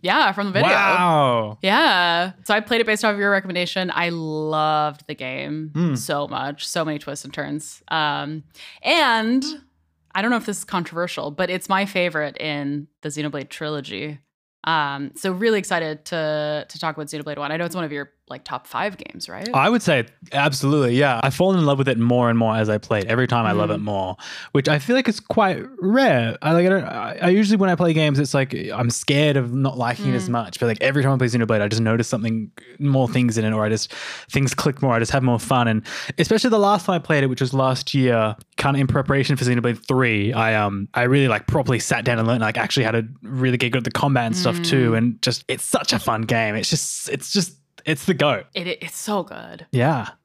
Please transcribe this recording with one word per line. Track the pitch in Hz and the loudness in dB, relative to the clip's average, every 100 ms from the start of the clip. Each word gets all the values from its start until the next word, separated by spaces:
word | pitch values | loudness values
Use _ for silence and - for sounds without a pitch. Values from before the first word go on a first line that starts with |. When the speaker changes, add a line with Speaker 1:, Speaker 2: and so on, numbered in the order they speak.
Speaker 1:
Yeah, | 180 214 247 | 2 4 4
from | 190 202 | 2 0
the | |
video. | 190 233 | 2 4
Speaker 2:
Wow. | 208 196 185 180 160 135 120 107 107 | 4 4 4 4 4 4 2 -2 -4
Speaker 1:
Yeah. | 190 220 311 190 175 170 180 - | 2 4 4 4 2 2 -2 -6
So | - 214 | 0 0
I | |
played | 220 233 | 2 0
it | 226 | 0
based | 214 220 | 2 0
off | |
of | 202 | 2
your | 202 | 2
recommendation. | 196 190 180 175 190 185 | 2 0 -4 -2 -2 -2
I | - 175 | -2 -2
loved | 170 160 156 156 156 156 151 151 147 - | -4 -6 -4 -2 0 2 2 -2 -4 -14
the | 151 | -10
game | 131 135 139 156 156 147 | -8 -8 -8 -8 -6 -2
Speaker 2:
Mm. | 170 131 | 0 -2
Speaker 1:
so | - 147 143 | -2 -4 -4
much. | 135 131 147 - | -6 -6 -8 -6
So | 175 | -4
many | 156 147 | -4 -4
twists | - 143 | -8 -12
and | 135 | -12
turns. | 139 143 147 - - - | -10 -8 -8 -10 -20 -6
Um, | 160 151 143 143 156 - - - - | -2 -2 -4 -6 -10 -12 -20 -20 -8
and | - 330 285 226 220 254 285 311 _ _ _ _ _ 190 | 0 2 4 2 2 0 -2 -10 _ _ _ _ _ -4
I | |
don't | 214 | 0
know | 240 | -2
if | 220 | -2
this | 202 | -10
is | |
controversial, | - 190 165 165 175 - 147 | -6 -6 -4 -6 -6 -6 -8
but | 147 185 | -4 -4
it's | 185 - | -4 -2
my | 190 196 | -2 0
favorite | 196 175 160 147 - | -2 -2 -2 -4 -6
in | 156 147 143 147 147 _ | -6 -4 -4 -6 -8 _
the | 156 | -10
Xenoblade | 147 151 143 131 | -6 -6 -6 -10
trilogy. | - 151 151 139 95 151 147 _ _ _ _ - | -10 -8 -6 -8 -10 -10 -12 _ _ _ _ -2
Um, | 160 143 139 143 - | 0 -2 -4 -10 -6
so | 190 | -4
really | 185 226 214 | 0 2 0
excited | 180 175 160 151 - | 0 -2 -2 -8 -8
to, | 170 156 151 151 151 - | -4 -2 -2 -2 -6 -8
to | - | -8
talk | 165 156 | -6 -6
about | 147 | -10
Xenoblade | 156 147 143 | -10 -10 -8
One. | 143 | -6
I | 160 | -4
know | 170 | -4
it's | 180 | -4
one | |
of | 160 | -6
your, | 143 139 _ _ | -8 -10 _ _
like, | 131 | -18
top | - 131 - | -10 -12 -8
five | 123 196 190 | -6 -6 -8
games, | - - - | -18 -14 -14
right? | 90 208 | -10 -2
Speaker 2:
I | 202 156 | 2 2
would | 240 | 2
say | - 143 113 _ - | 2 0 0 _ -6
absolutely, | 139 147 139 139 151 127 123 | 0 0 0 0 2 2 4
yeah. | 143 117 | 4 2
I've | 131 - | 0 2
fallen | 185 190 | 2 4
in | 151 | 4
love | 139 | 2
with | 139 | 2
it | 117 | 2
more | 117 123 120 | 4 4 4
and | 117 | 4
more | 113 110 | 2 2
as | 107 | 2
I | 107 | 0
played. | - 107 98 | 0 -2 0
Every | 117 123 | 0 2
time | 120 113 | 2 2
I | |
love | 104 104 | 2 0
it | 104 | -2
Speaker 1:
Mm. | |
Speaker 2:
more, | 104 101 92 92 - - - | -2 -4 -4 -6 -12 -16 -2
which | 143 135 | 0 2
I | 151 | 0
feel | 139 254 | 2 0
like | 254 | 2
is | 214 | -4
quite | - - 196 175 - 247 | -2 2 2 0 -8 -4
rare. | 185 233 262 135 117 - | 0 4 4 4 2 -2
I, | 151 | 0
like, | 165 180 | 2 4
I | |
don't, | 190 | 2
I, | 139 113 110 - | -2 -8 -8 -2
I | 175 | 4
usually | 190 208 214 | 4 4 4
when | 190 | 4
I | 170 | 2
play | 175 | 2
games, | 160 151 139 | 4 2 2
it's | 143 | 2
like | 139 135 117 101 | 0 0 -4 -6
I'm | 123 123 | -2 -2
scared | - - 143 151 139 | -2 0 2 4 2
of | 120 | 0
not | 127 135 127 | 0 -2 0
liking | 120 120 135 | -2 -2 0
it | 123 | 0
as | - | 0
Speaker 1:
Mm. | |
Speaker 2:
much. | 120 107 - | -2 -4 -2
But, | 120 | -2
like, | 110 | 0
every | 135 139 | 0 2
time | 139 | 2
I | 131 | 2
play | 123 | 2
Xenoblade, | 120 110 110 | 0 2 2
I | 104 | 2
just | 110 | 0
notice | 113 113 117 | 2 2 0
something, | 120 113 113 107 - - - | -2 -2 -4 -6 -12 -20 -4
more | 143 135 123 | 2 2 2
things | 127 123 110 | 2 2 2
in | 110 | 0
it, | |
or | 110 | 2
I | 107 | 0
just, | 110 - - - - - | 0 -4 -10 -12 -14 -4
things | 143 139 - | 0 0 0
click | 156 135 | -2 0
more. | 139 113 | 2 2
I | |
just | 113 | 2
have | 139 | 2
more | 127 120 | 2 0
fun. | - 127 117 | 2 2 2
And | 110 - - - - | 0 -2 -12 -10 -2
especially | 156 220 247 | 2 2 4
the | 220 | 4
last | 202 208 - | 4 2 2
time | 175 | -2
I | |
played | - 156 | 0 0
it, | 135 | 2
which | 127 | 0
was | 127 | -2
last | 131 131 127 - | 2 2 0 -2
year, | 135 127 117 110 107 - - | 2 2 4 0 -2 -12 -2
kinda | 143 139 | 0 2
in | 135 | 2
preparation | 147 135 139 135 139 | 0 2 0 2 0
for | 123 | 2
Xenoblade | 123 120 107 - | 2 0 -2 0
Three, | 131 127 107 101 | 2 2 2 0
I, | 127 113 110 | 2 2 2
um, | 104 98 101 - | 0 -2 -4 -2
I | |
really, | 123 135 135 | 2 4 4
like, | 107 - | 0 0
properly | 160 131 120 | 0 0 -2
sat | - 123 | 0 -2
down | 131 117 | 0 0
and | 113 | 2
learned, | 123 | 2
like, | 107 113 | 0 -2
actually | 113 - 113 | -2 0 2
how | |
to | 113 113 135 | 0 -2 -10
really | 104 131 127 123 | -8 -2 0 2
get | 123 | 0
good | 127 | 0
at | |
the | 117 | -2
combat | - 143 131 117 | -2 2 2 2
and | 110 | 0
stuff | - 117 | 0 0
too. | 170 139 120 | 0 2 4
Speaker 1:
Mm. | 113 | 4
Speaker 2:
And | 120 117 | 2 0
just, | - 120 - | -4 -4 -6
it's | 127 - | -6 -2
such | - - | -2 0
a | 240 | -2
fun | - 113 | 0 -2
game. | 110 117 110 107 | 0 0 0 -2
It's | - | -2
just, | 160 - - - | -2 -4 -8 -8
it's | 214 - | -8 -4
just, | 202 175 - _ - - | -2 -2 -8 _ -12 -6
it's | 160 - | -4 -2
the | |
goat. | 156 151 110 - | 2 2 0 -4
Speaker 1:
It, | - 175 | -10 -8
it, | 170 | -8
it's | 170 - | -10 -12
so | - 208 | -4 -4
good. | 175 - 57 - - | -4 -12 -16 -18 -4
Speaker 2:
Yeah. | 123 127 139 107 - | 0 2 0 -4 -14